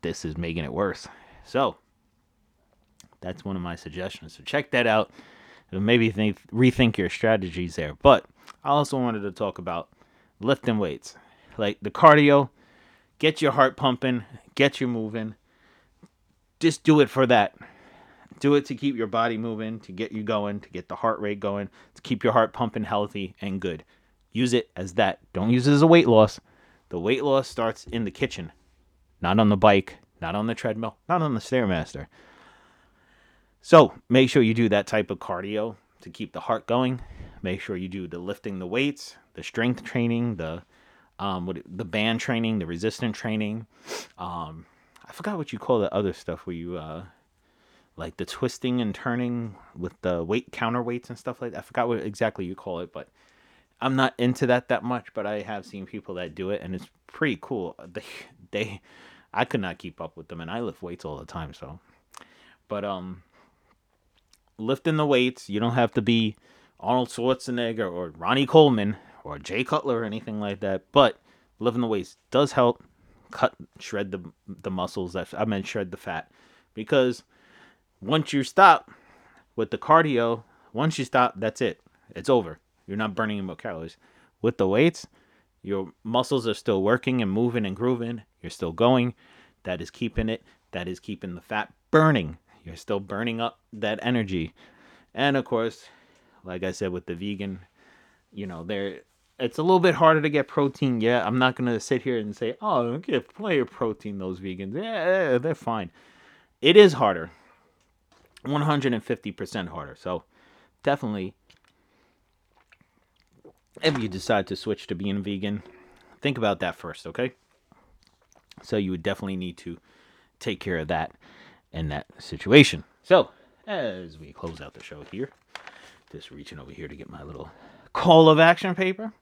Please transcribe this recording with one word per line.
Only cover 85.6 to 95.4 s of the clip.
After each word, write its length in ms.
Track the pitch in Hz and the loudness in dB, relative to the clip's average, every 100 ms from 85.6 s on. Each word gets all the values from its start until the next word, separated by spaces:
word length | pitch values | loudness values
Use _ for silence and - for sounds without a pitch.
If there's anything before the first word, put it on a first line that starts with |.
your 300 | 95 98 95 _ | -8 -6 -6 _
muscles 420 | 110 120 131 139 113 | -4 -2 0 0 -2
are 80 | |
still 280 | 104 - 98 | -4 0 0
working 380 | 98 123 - 127 | 2 0 0 -2
and 100 | 107 | 0
moving 360 | 98 120 120 101 | 0 0 -2 -4
and 80 | |
grooving. 480 | 95 120 123 117 120 - _ | -4 -2 -2 -6 -10 -14 _
You're 100 | 85 | -16
still 220 | - 87 | -8 -8
going. 420 | 82 117 127 120 - _ _ _ _ | 2 4 4 2 -4 _ _ _ _
That 160 | - 90 | -8 -8
is 100 | - | -8
keeping 380 | - 120 - 110 | -8 -4 -4 -4
it. 160 | 113 _ _ _ | -6 _ _ _
That 160 | 90 90 | -10 -8
is 140 | 90 | -10
keeping 340 | - 98 95 | -10 -12 -12
the 60 | 87 | -14
fat 320 | _ 107 107 _ _ | _ -6 -6 _ _
burning. 480 | 156 156 139 78 78 _ _ | 4 6 4 0 -10 _ _
You're 120 | 85 82 | -18 -18
still 240 | - 101 | -6 -6
burning 400 | 98 101 117 113 | -4 -6 -4 -4
up 180 | 117 - _ | -6 -8 _
that 260 | 107 104 107 | -6 -4 -4
energy. 520 | 120 123 101 92 80 _ - _ _ _ _ | -2 -2 0 -4 -4 _ -20 _ _ _ _
And 220 | - 139 | -2 0
of 80 | 139 | 0